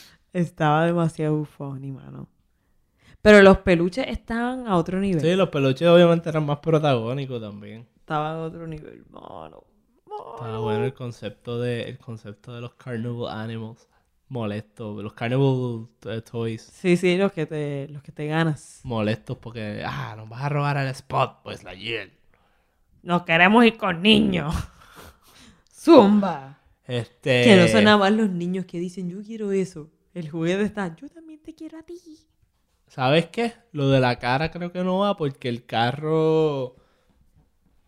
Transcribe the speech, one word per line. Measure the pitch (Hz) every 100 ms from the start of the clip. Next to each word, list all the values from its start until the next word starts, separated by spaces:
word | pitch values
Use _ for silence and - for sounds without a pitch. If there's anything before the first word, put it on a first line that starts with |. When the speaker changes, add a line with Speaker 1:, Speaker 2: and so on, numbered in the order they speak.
| - _ _
Speaker 1:
Estaba | 185 170 - 156 151 170
demasiado | 175 165 160 151 151 147
funny, | - 143 135 139
mano. | 135 139 135 - _ _ _ _ _ _ _ _ _
Pero | 214 208
los | 196 190
peluches | - 170 180 247 269
estaban | 233 - 233 240 254 233
a | 180
otro | 170 185
nivel. | 196 165
Speaker 2:
Sí, | 156 185
los | 175
peluches | 147 135 131 170
obviamente | 170 170 165 165
eran | 156 147
más | 147
protagónicos | 160 160 147 123 113 139 131 120
también. | 107 101 104 110 120 _
Speaker 1:
Estaban | - 156 151 160
a |
otro | 160 170 165
nivel, | 156 - 58 -
mano. | - - 90 78 - _ _ _ _ -
Mano. | 415 - -
Speaker 2:
Estaba | 113 110
bueno | 110 107 123
el |
concepto | - 123 - 104 - - 120
de, | 123 117 -
el | 123
concepto | - 113 107 104 -
de | 120
los | 120 _
carnival | 131 117 120 120 98 101
animals. | 113 113 113 117 _ _ _ _ -
Molestos, | 123 107 104 - - 107 107
los | 107
carnival, | - 117 127 135 131 123 117 113 _ 107
eh, | 113
toys. | - 117 117 110
Speaker 1:
Sí, | - - 185 175
sí, | 185 180
los | 196
que | 170 151
te, | 151 147 143 147
los | 147
que | -
te | - 151
ganas. | 156 165 147 - -
Speaker 2:
Molestos | 131 113 107 110 - 127
porque, | 117 113 107 104 -
"Ah, | 139 117 110
nos | 110
vas | 117
a | 143
robar | 147 143 139
el | 135
spot", | 131 - 135 127 -
pues | - 101 92
la |
hiel. | 95 110 113 95 _ _ _ _ _ _ _ _ _
Speaker 1:
Nos | - 175
queremos | 175 165 180 226 226
ir | 226
con | 202 170
niños. | 202 214 214 180 147 -
<laughs> | - - - - - _ _ - - _ _
Zumba. | - - 311 202 208 196 147 135 - _ _ -
Speaker 2:
Este | 123 113 _ 139 123
Speaker 1:
Que | 233 190
no | 170
son | 220
nada | 214 208
más | 196
los | 220 214
niños | 175 175 185 180
que | 175
dicen, | 180 180 180
"Yo | 185
quiero | 208 226 208
eso". | 196 185 160 151 _ _
El | 175 156
juguete | 165 165 190
está, | 208 208 185 160
"Yo | 285
también | 330 320 311
te | 320
quiero | 320 320 320
a |
ti". | 320 349 330 311 _ _ _ _ _ _ _
Speaker 2:
¿Sabes | - 131 156 165
qué? | - 233 - _
Lo | 147 139
de | 135
la | 123 120
cara | 120 135 160
creo | 170 175
que | 180
no | 180 185
va | 202 196
porque | 147 135 127
el | 120 -
carro | 117 120 139 156 160 160 160 156 139 123 - _ _ _ _ _ _ _ _ _ _